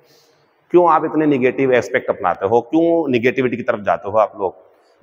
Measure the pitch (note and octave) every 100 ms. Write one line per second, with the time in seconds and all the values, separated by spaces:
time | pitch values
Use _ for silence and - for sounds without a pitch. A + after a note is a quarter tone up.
0 | _ _ _ _ _ _ _ E3+ F3 D#3
1 | D3+ D#3 D#3 C#3 B2+ B2 C3+ B2 - -
2 | - G2 F#2 F2 G2 A#2 A#2+ D#3+ E3 E3+
3 | D3 B2+ A#2+ A#2+ B2+ A#2 A#2+ A2+ G2 E2+
4 | G2+ G#2+ G2+ G#2 F#2+ - _ _ _ _